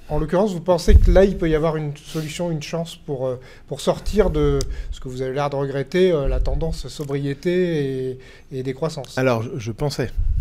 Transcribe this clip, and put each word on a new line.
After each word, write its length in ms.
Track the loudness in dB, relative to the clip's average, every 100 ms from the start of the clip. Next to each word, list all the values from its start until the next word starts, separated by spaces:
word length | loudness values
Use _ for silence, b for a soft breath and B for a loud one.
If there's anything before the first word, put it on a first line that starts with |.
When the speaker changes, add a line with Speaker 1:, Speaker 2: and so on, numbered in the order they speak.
| -6
Speaker 1:
en 120 | -4
l'occurrence, 320 | 0 2 0
vous 80 | 0
pensez 340 | 0 2 8
que 160 | 8 10
là, 140 | 8
il 120 | 6 4
peut 140 | 0
y 60 | 2
avoir 200 | 2 -2
une 200 | -4 -8
solution, 560 | -10 -8 -6 -6 -4
une 100 | -4
chance 320 | -6 -8 -8
pour, 320 | -10 -10 -6 -4
euh, 140 | -6 B B B
pour 140 | -6
sortir 500 | -2 -2 0 2 2
de 300 | 4 2 2 -2 B B
ce 80 | -8
que 80 | -10
vous 120 | -6
avez 120 | -6
l'air 160 | -4 -4
de 60 | -4
regretter, 560 | -4 -4 -2 2 2
euh, 160 | 2 0
la 100 | 0
tendance 480 | 0 0 -2 -4 -10
sobriété 1200 | -10 -6 -4 -4 -4 -2 0 0 0 -2 -4 -6
et, 80 | -8 B B B
et 100 | -8
décroissance ? 560 | -6 -4 -6 -6 -10 -2
Speaker 2:
Alors, 240 | 0 0
je, 160 | -2 -8
je 140 | -8
pensais. 380 | -6 -4 -4 -4 -2 0 4